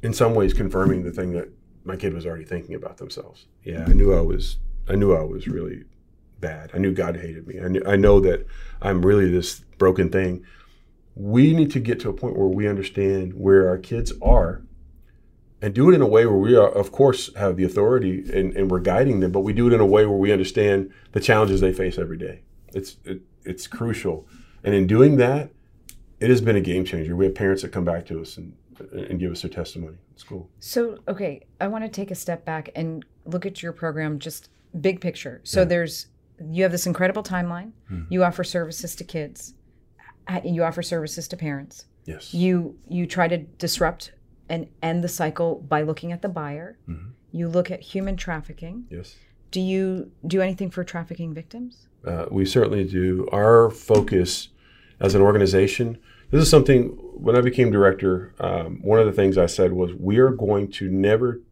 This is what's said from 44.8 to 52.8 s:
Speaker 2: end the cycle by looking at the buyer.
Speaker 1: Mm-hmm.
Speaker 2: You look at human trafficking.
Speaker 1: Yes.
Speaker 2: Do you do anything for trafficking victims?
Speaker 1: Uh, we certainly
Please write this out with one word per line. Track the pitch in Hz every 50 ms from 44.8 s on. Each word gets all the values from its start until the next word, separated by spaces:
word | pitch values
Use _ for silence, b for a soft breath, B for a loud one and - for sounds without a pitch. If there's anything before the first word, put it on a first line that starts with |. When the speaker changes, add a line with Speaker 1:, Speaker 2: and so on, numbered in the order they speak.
| -
Speaker 2:
end | 165 165 175 175
the | 175
cycle | 175 - 170 156 156 - 170 170 151 - - 139
by | 160 151 151
looking | 151 156 - - 170 175
at | 170 -
the | -
buyer. | 180 170 151 143 143 151 165 190 233 _ _ -
Speaker 1:
Mm-hmm. | 85 78 87 110 127 _ _ _ -
Speaker 2:
You | 165 170 170
look | 160 180 180 180
at | 180 -
human | - - - 196 196 196 190
trafficking. | 175 - 185 170 156 147 - 156 - - 165 190 240 247 -
Speaker 1:
Yes. | - 85 92 - - b b b b _ _ _
Speaker 2:
Do | - 185
you | 185 185 190 190 190 190 185 185 - - _ _ -
do | 165 165 190
anything | 185 185 185 180 196 180
for | - - 175
trafficking | - - 170 170 - 170 - 170 165 151
victims? | 160 160 _ - 233 247 247 240 _ _ _ _ _ -
Speaker 1:
Uh, | 85 85 82 82 -
we | - 98 95
certainly | 90 - 131 110 - 101 104